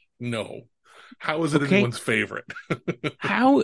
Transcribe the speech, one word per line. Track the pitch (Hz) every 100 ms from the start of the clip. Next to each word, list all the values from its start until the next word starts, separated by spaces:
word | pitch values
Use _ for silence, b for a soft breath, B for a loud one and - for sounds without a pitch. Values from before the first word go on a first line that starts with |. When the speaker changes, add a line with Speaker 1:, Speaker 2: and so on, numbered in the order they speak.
| _ -
Speaker 1:
No. | 120 117 101 - - _ _ B B B
How | - 156
is | 160
it | 147
Speaker 2:
Okay. | 139 196
Speaker 1:
anyone's | 120 120
favorite? | - 110 107 - - - -
<laughs> | - - - 151 -
Speaker 2:
How, | - 208 262 277